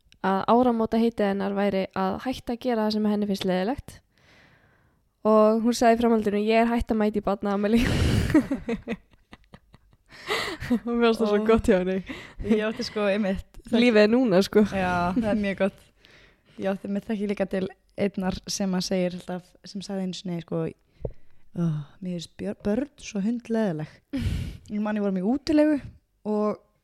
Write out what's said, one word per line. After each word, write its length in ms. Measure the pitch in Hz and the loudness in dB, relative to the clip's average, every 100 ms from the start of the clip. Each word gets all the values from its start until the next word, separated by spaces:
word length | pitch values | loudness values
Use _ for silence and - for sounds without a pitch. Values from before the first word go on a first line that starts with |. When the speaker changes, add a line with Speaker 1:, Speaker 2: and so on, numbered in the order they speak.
| _ _ | _ _
Speaker 1:
að 240 | 190 190 - | -2 0 2
áramótaheitið 840 | 233 254 233 220 226 233 233 202 | 4 4 2 0 0 0 0 -2
hennar 240 | 196 196 196 | -2 -2 -2
væri 300 | 202 190 190 - | 0 0 -4 -4
að 240 | 190 220 | -4 -4
hætta 320 | 254 262 - | -6 -8 -8
að 80 | 233 | -6
gera 240 | 254 226 214 | -2 0 0
það 80 | |
sem 160 | 214 214 | 0 0
henni 220 | 208 208 | 0 0
finnst 160 | 196 190 | -2 0
leiðilegt. 480 | 180 190 285 - - _ _ _ _ _ _ _ _ _ _ _ _ 214 | 0 -2 -6 -10 -20 _ _ _ _ _ _ _ _ _ _ _ _ 2
Og 380 | 214 214 226 | 6 6 4
hún 100 | 226 233 | 0 2
sagði 220 | 233 226 | 4 4
í 40 | |
framhaldinu, 360 | 233 226 208 208 | 4 2 2 0
„Ég 220 | 214 226 | 2 2
er 80 | 233 | 2
hætt 220 | 233 - | 0 -2
að 60 | 220 | 0
mæta 160 | 214 208 | 0 0
í 80 | 190 | -2
barnaafmæli.“ 560 | 202 202 202 208 233 254 | -2 -2 -2 2 2 2
<laughs> 40 | - - - - 311 - 254 - 233 - 220 _ _ _ - _ - _ _ _ _ _ - - 440 - 320 - | 2 2 2 2 2 2 -4 -6 -8 -6 -10 _ _ _ -20 _ -20 _ _ _ _ _ -16 -8 -6 -6 -8 -4
Og 220 | 240 233 | -2 -2
mér 140 | 233 233 | 2 2
fannst 140 | 226 | 2
það 80 | 214 | 2
svo 80 | 208 | 2
Speaker 2:
Ó. 60 | 214 | 4
Speaker 1:
gott 200 | 226 - | 4 4
hjá 100 | 185 | 2
henni. 200 | 185 190 - 285 - - | 2 -4 -6 -12 -16 -8
Speaker 2:
Ég 200 | 202 214 | 0 0
átti 200 | 214 220 | 0 -4
sko 220 | 233 214 208 | -6 -2 0
einmitt, 360 | 202 196 185 - - | 0 -2 -4 -8 -18
það 180 | - 233 | -2 2
Speaker 1:
Lífið 220 | 240 208 | 6 6
er 80 | 208 | 6
núna, 280 | 240 247 180 | 6 4 4
sko. 220 | 196 208 | 4 4
Speaker 2:
Já, 300 | 202 190 180 180 175 | 4 2 -2 0 0
það 140 | 185 220 | 0 0
er 80 | 208 | 0
mjög 180 | 202 190 | -2 -2
gott. 260 | 196 - _ _ _ - _ _ _ - | -2 -4 _ _ _ -20 _ _ _ -8
Ég 120 | 196 | -4
átti 220 | 196 196 | -4 -4
með 160 | 202 - | -6 -4
þekki 220 | 214 202 | -4 -4
líka 160 | 202 190 | -4 -4
til 200 | 190 185 - _ | -2 -4 -8 _
einnar 420 | - 202 196 185 - - | -4 -4 -2 -4 -6 -8
sem 260 | - 196 | -4 -2
að 100 | 185 | -2
segir 320 | 180 190 180 180 | -2 0 -2 -4
alltaf, 300 | - 180 - _ | -10 -12 -12 _
sem 220 | - 202 | -16 -14
sagði 260 | 180 196 185 | -10 -6 -6
einu 100 | 175 | -8
sinni, 220 | 185 170 | -8 -8
sko, 220 | - 165 160 - _ _ - - - - - | -6 -6 -6 -8 _ _ -10 -10 -18 -20 -12
„Ó, 140 | - 170 151 143 - | -2 -2 -2 -6 -12
mér 200 | 180 175 | -8 -8
finnst 180 | 160 - | -10 -10
björ-, 220 | 185 - | -10 -6
börn 260 | 208 220 285 - | -2 -2 -4 -10
svo 260 | - 208 | -10 -4
hundleiðileg.“ 720 | 202 240 - 226 214 156 156 - _ | -2 -4 -4 -2 0 -2 -8 -14 _
Speaker 1:
<laughs> 600 | 277 226 - - - - | -6 -2 -4 -6 -10 -8
Speaker 2:
Ég 80 | 208 | -6
man, 160 | 214 214 | -4 -2
ég 60 | 202 | -2
vorum 140 | 190 | 0
í 60 | 190 | 0
útilegu 500 | 277 - 302 302 294 - - _ _ 208 | -2 2 4 4 2 -4 -18 _ _ -4
og 320 | 214 214 - _ _ | -2 -2 -4 _ _